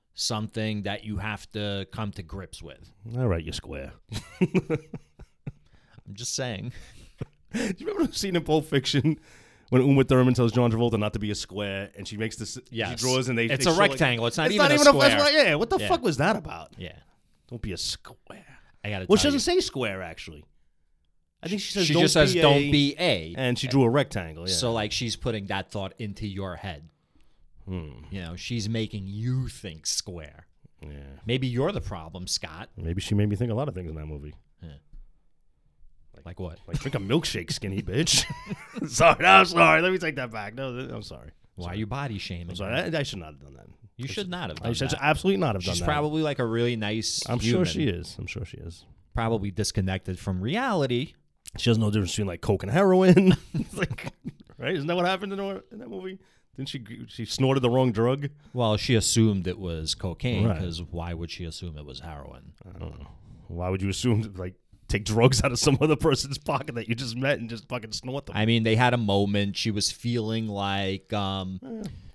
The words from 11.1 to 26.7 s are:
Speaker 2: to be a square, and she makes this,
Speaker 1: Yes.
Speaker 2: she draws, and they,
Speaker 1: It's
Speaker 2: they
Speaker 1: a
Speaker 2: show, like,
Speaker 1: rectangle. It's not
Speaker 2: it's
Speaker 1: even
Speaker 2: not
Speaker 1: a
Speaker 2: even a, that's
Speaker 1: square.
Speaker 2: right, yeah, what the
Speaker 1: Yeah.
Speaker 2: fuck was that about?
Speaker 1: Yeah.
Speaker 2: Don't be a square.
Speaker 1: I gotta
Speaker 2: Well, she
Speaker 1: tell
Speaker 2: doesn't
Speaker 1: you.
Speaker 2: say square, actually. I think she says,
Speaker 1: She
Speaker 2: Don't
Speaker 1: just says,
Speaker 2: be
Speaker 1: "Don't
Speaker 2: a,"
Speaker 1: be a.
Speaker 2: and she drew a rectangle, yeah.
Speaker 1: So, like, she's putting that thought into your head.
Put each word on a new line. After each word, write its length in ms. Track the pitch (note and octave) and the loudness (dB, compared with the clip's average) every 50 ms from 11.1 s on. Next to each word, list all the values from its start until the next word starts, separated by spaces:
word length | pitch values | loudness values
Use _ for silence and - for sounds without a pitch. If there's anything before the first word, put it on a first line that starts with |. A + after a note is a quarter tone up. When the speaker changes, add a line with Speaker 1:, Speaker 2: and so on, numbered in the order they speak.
| - | -2
Speaker 2:
to 40 | A2 | -4
be 100 | G#2+ G#2 | -4 -4
a 40 | G2+ | -4
square, 540 | - - - F#2 G2+ G#2 G2 G2 G2 G2+ - - | -6 -8 -8 -6 -6 -4 -4 -4 -6 -8 -10 -12
and 100 | - G2 | -14 -14
she 100 | - A2 | -12 -8
makes 200 | G2+ A2 A2 - | -6 -6 -6 -6
this, 220 | - A2 - - B2+ - - | -8 -10 -10 -12 -14 -14 -10
Speaker 1:
Yes. 300 | A#2 A2+ G#2+ F#2+ A#2+ G#2+ | -6 -6 -4 -4 -4 -2
Speaker 2:
she 60 | B2 | 0
draws, 220 | B2+ B2+ B2+ B2+ B2+ | 0 0 0 0 0
and 100 | B2 A2+ | 0 0
they, 80 | A#2 | 0
Speaker 1:
It's 180 | A2+ - B2 C#3 | 0 0 2 4
Speaker 2:
they 60 | - | 4
Speaker 1:
a 40 | D#3+ | 6
Speaker 2:
show, 40 | - | 6
like, 100 | - C#3+ | 4 4
Speaker 1:
rectangle. 340 | C3+ C3 D#3+ C3 A#2+ A2+ A2+ | 4 2 2 2 2 0 0
It's 100 | A#2+ - | -2 0
not 100 | E3 D3+ | 0 0
Speaker 2:
it's 80 | D#3+ G#3 | 2 4
Speaker 1:
even 80 | G#3 - | 4 6
Speaker 2:
not 60 | C#4 | 6
Speaker 1:
a 20 | D4 | 6
Speaker 2:
even 120 | D4 D4 C#4+ | 8 10 8
a, 40 | C#4 - | 10 10
that's 160 | C4+ C#4 - | 8 6 6
Speaker 1:
square. 100 | - D4 | 6 4
Speaker 2:
right, 220 | D4 D4 D#4 C4+ | 6 6 6 6
yeah, 80 | F#3 D3 | 6 4
what 160 | D3+ G3+ - | 2 2 0
the 80 | F#4+ - | 0 0
Speaker 1:
Yeah. 100 | G#2 - | 2 2
Speaker 2:
fuck 140 | E4+ - | 0 2
was 140 | B3+ G3 D3 A#2+ | 2 0 0 2
that 180 | D3 G3 A3 | 2 0 0
about? 360 | G#3+ D#3+ - F2+ E2 D#2+ - - - | -2 -4 -10 -12 -14 -14 -16 -16 -14
Speaker 1:
Yeah. 180 | F#2 D#2+ D2+ D2+ - _ _ _ _ _ _ _ _ _ | -14 -14 -14 -18 -20 _ _ _ _ _ _ _ _ _
Speaker 2:
Don't 140 | B2 A2+ | -12 -10
be 100 | - G#2+ | -8 -8
a 40 | F2 | -6
square. 840 | - - - - - - - - _ _ - - - - - - - - _ _ _ | -6 -6 -6 -8 -8 -12 -20 -20 _ _ -20 -20 -20 -20 -20 -20 -20 -20 _ _ _
Speaker 1:
I 80 | - G#3 | -8 -6
gotta 160 | G#3 F#3+ F#3+ F#3 | -6 -4 2 4
Speaker 2:
Well, 80 | B3 | 4
she 60 | G#3+ | 6
Speaker 1:
tell 100 | - D4 | 6 4
Speaker 2:
doesn't 200 | C#4 C4+ - F4 F4 | 2 2 0 2 2
Speaker 1:
you. 60 | F#4 | 2
Speaker 2:
say 40 | - | 0
square, 380 | - - C3+ B2 G#2 F#2+ F#2+ | 0 -2 -4 -4 -4 -4 -6
actually. 420 | F#2 E2 D#2+ - - - D#2 D2 - _ _ _ _ _ _ _ _ _ _ _ _ _ _ _ _ _ _ _ | -8 -10 -12 -14 -14 -16 -16 -18 -20 _ _ _ _ _ _ _ _ _ _ _ _ _ _ _ _ _ _ _
I 60 | - E3 | -8 -6
think 120 | G3+ G3+ | -6 -6
she 120 | G3 - | -6 -4
says, 140 | - G3+ F3 | -2 0 2
Speaker 1:
She 60 | D3 | 4
Speaker 2:
Don't 100 | D3 E3+ | 6 6
Speaker 1:
just 120 | F3 - - | 6 6 6
says, 180 | D#3 D3 C3+ F3+ | 6 6 6 6
Speaker 2:
be 60 | E3+ | 6
Speaker 1:
"Don't 160 | D#3+ C#3+ C#3+ | 6 6 6
Speaker 2:
a," 140 | C#3+ C#3+ C#3+ | 6 4 4
Speaker 1:
be 240 | C#3+ C#3+ C#3+ C#3+ - - | 4 4 4 2 0 0
a. 360 | F3+ E3+ A#2+ F2 D#2+ D#2+ E2+ | 0 2 2 0 -2 -6 -4
Speaker 2:
and 220 | - C3 B2 A#2+ - | -2 0 0 0 -2
she 80 | - - | -2 2
drew 140 | C3+ C#3 | 4 4
a 60 | B2+ A2+ | 6 6
rectangle, 580 | A#2+ D3 C3+ - - G#2 F2 D#2+ D#2 D#2+ E2+ F#2+ | 4 2 2 0 -4 -6 -8 -8 -10 -10 -6 -4
yeah. 60 | F#2 | -2
Speaker 1:
So, 180 | E2+ B2+ A#2 | 0 0 0
like, 200 | A#2 A2+ G#2+ G#2+ | 0 -2 -2 -4
she's 220 | - - B2+ A#2 G#2 | -4 -4 -4 -4 -6
putting 320 | - - B2 A2+ G#2 G2 G2 | -4 -4 -4 -4 -4 -4 -4
that 220 | G2+ G2 F#2+ - | -4 -6 -6 -6
thought 220 | - G#2 F#2+ F#2+ - - | -8 -8 -8 -8 -8 -10
into 280 | A2+ G#2 F#2+ - A2+ | -10 -10 -8 -8 -8
your 300 | G#2 F#2 G2 F#2+ F#2 F2 | -6 -6 -6 -6 -8 -8
head. 320 | - - D3 | -8 -10 -10